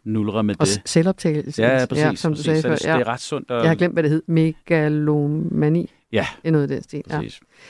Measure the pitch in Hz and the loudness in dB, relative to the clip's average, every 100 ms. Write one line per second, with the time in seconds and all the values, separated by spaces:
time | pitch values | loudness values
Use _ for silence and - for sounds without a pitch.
0 | 107 110 104 107 104 98 147 101 - 165 | -6 -2 -2 0 0 0 0 -2 0 0
1 | 175 - 165 151 - 151 117 131 127 143 | 2 0 -2 -2 -4 0 2 2 0 0
2 | 156 - 160 147 165 156 156 156 - 160 | 0 0 -2 -2 0 0 2 0 0 0
3 | 117 123 - 143 - 120 151 160 175 170 | 0 -4 -6 -8 -4 0 2 2 0 2
4 | 151 156 - 160 160 156 - 160 151 151 | 0 0 0 2 2 -2 -2 0 2 0
5 | 151 147 147 156 160 - 151 170 - _ | 2 2 0 -2 -2 0 2 2 -2 _
6 | - 107 92 - 160 156 139 135 - 147 | -6 -4 -4 -4 0 2 2 -4 -8 -12
7 | - 151 - - _ _ - | -8 -6 -8 -12 _ _ -20